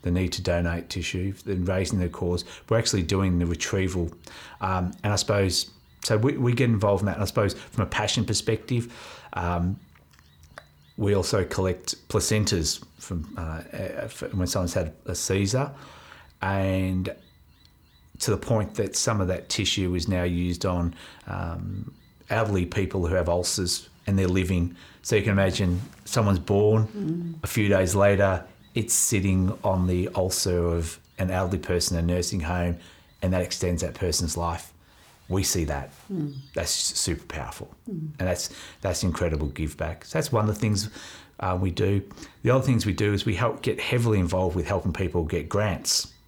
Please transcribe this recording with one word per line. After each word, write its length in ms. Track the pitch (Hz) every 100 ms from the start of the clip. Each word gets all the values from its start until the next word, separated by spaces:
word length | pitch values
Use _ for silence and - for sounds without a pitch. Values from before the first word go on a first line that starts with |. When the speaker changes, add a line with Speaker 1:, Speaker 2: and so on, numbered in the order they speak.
Speaker 1:
the 80 | 90
need 220 | 90 90
to 100 | -
donate 460 | 92 85 85 85 -
tissue, 460 | 95 87 92 95 95
then 200 | - 92
raising 340 | 90 92 92 101
the 100 | 87
cause. 360 | - 90 87 - - -
We're 100 | 117
actually 240 | 117 104
doing 360 | 80 95 95 87
the 80 | 85
retrieval. 680 | 85 - 101 92 92 82 - - - - -
Um, 320 | 95 92 90 -
and 100 | 104
I 40 | 101
suppose, 540 | - 104 98 - - - _ -
so 120 | - 107
we, 200 | 123 -
we 160 | 123
get 180 | 120 123
involved 320 | 110 104 98
in 40 | 101
that. 80 | 87
And 60 |
I 40 | 98
suppose 280 | - 104
from 280 | - - -
a 40 | 117
passion 380 | - 214 -
perspective, 680 | - 107 - 110 - 123 120 - - - -
um, 460 | - 87 87 87 98 - - _ - - - - - - _ - -
we 180 | 104
also 300 | 101 87 104
collect 520 | 87 - 95 90 - - -
placentas 720 | 107 - 107 101 95 85 - - -
from, 340 | - 90 76 -
uh, 40 |
uh, 220 | 80 80 80
f-, 600 | - 95 - 110 - -
when 120 | 98 90
someone's 280 | 101 90
had 180 | - 82 - -
a 80 |
seizure, 560 | 90 - 95 98 127 147 - - - - - - _
and 720 | 95 98 95 95 92 92 92 - - _ _ _ _ _ _ _ _ -
to 100 | -
the 60 | 95
point 380 | - 143 98
that 220 | - 98 -
some 240 | - 107
of 80 | 90
that 200 | 90 -
tissue 460 | - 98 - 92
is 140 | 90 82
now 160 | 90
used 420 | 87 87 90 85 95
on, 280 | 90 87 82 - - -
um, 640 | 95 87 85 90 95 104 - - _ -
elderly 360 | 107 107 98 87
people 400 | - 92 98 82
who 80 |
have 140 | 92 85
ulcers 600 | 87 87 - 90 - - - -
and 120 | 98
they're 80 | 92
living. 480 | 92 90 90 85 - - -
So 120 | - 107
you 60 |
can 100 | 107
imagine 480 | 98 95 87 95 87 - -
someone's 340 | - - 104 95
born, 460 | 82 101 107 110 107
Speaker 2:
Mm. 460 | 208 196 170 170 160
Speaker 1:
a 20 | -
few 220 | - 104
days 260 | 98 92
later, 500 | 98 101 98 98 90 - - - -
it's 160 | 104
sitting 640 | - - 104 98 92 92 92
on 240 | 101 95 90
the 200 | 90 92
ulcer 500 | - 92 - 104 90 85
of 320 | 85 82 - _ -
an 140 | 92
elderly 260 | 92 92 92
person 400 | - 87 - 85
in 60 |
a 100 | 85
nursing 240 | 90 87 98
home, 400 | 78 90 87 85 - - - _
and 120 | 92
that 100 | 92
extends 400 | 87 - 90 85
that 120 | 87
person's 420 | - 90 82 87 85
life. 360 | 85 85 - - - - - - -
We 140 | 92
see 220 | - 95
that. 260 | 78 71 67 - -
Speaker 2:
Mm. 240 | 190 147 139 -
Speaker 1:
That's 160 | - -
super 540 | - - - - 82
powerful. 500 | - 76 67 - - - -
Speaker 2:
Mm. 200 | 180 156 -
Speaker 1:
And 80 | 90
that's, 220 | - - - - -
that's 220 | 98 90
incredible 460 | 92 78 87 78 73
give 280 | 69 78 -
back. 280 | 80 80
So 120 | - 160
that's 140 | 151
one 180 | 113 107
of 60 |
the 60 | 104
things, 300 | 113 101 104 - - - - -
uh, 180 | 92 92
we 120 | 95
do. 300 | 87 98 101 98 - - -
The 60 | -
other 140 | 131
things 220 | 135 117 107
we 60 |
do 200 | 90 104
is 140 | 101 113
we 80 |
help 280 | 92 120 -
get 180 | - -
heavily 400 | - 127 117 104
involved 340 | 87 92 92
with 140 | 87 87
helping 240 | 101 95
people 320 | 80 92 90
get 240 | 78 85 76
grants. 680 | 101 104 87 - - - -